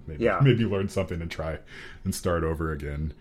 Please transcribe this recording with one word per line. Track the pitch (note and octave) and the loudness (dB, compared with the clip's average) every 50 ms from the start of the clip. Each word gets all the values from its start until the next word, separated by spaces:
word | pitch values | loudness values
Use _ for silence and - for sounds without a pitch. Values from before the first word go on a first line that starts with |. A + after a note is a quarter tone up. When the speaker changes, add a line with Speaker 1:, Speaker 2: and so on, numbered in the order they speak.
| - | -12
Speaker 1:
maybe, | - D#2 D2 A2+ | -10 -4 0 2
Speaker 2:
Yeah. | A2+ F#2+ F2+ | 2 4 6
Speaker 1:
<laughs> | |
maybe | C#3 C3+ A2+ A2 A2+ | 6 6 6 6 4
learn | F#2+ G2+ F#2+ G2 G2 | 2 2 0 0 0
something | - G2 F2+ - F2+ E2 | 0 -2 -2 -2 -2 -6
and | E2 E2 | -6 -6
try | - - D#2 D#2+ D#2 - - - - - - - - - - | -6 -6 -4 -4 -6 -6 -10 -14 -18 -16 -16 -16 -16 -6 -4
and | G2 - | -4 -4
start | - - F#2+ E2+ E2 D#2+ | -2 0 0 2 2 2
over | D#2+ D#2+ D2+ E2 D#2 | 0 0 0 -2 -2
again." | D#2 C#2+ D2 C#2+ C#2+ D2 D#2 D#2 - - | -2 -4 -6 -6 -4 -4 -4 -4 -6 -8